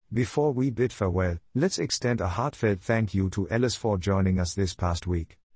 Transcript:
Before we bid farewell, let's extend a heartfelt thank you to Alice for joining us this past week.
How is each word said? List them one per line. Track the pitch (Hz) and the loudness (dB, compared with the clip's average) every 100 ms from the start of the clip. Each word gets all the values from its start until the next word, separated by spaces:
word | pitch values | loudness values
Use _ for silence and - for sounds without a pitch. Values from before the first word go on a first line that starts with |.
| _ | _
Before | 113 123 151 147 | -4 -2 0 0
we | 123 135 | 0 0
bid | 113 123 | 0 -2
farewell, | - 95 92 90 87 - | 0 0 2 0 -2 -4
let's | 127 185 - | -2 0 0
extend | - - 123 120 | -4 -2 0 0
a | 92 | -2
heartfelt | 90 139 - 110 95 | -2 -4 0 0 0
thank | - 113 107 | 0 0 2
you | 98 95 | 0 0
to | 101 87 | 0 0
Alice | 113 123 | 0 0
for | - 113 98 | 0 0 0
joining | 101 98 95 92 | 2 2 4 2
us | 87 | 0
this | - 92 | 0 -2
past | - 87 85 90 | 0 -2 0 -2
week. | 87 82 - _ | -2 -4 -12 _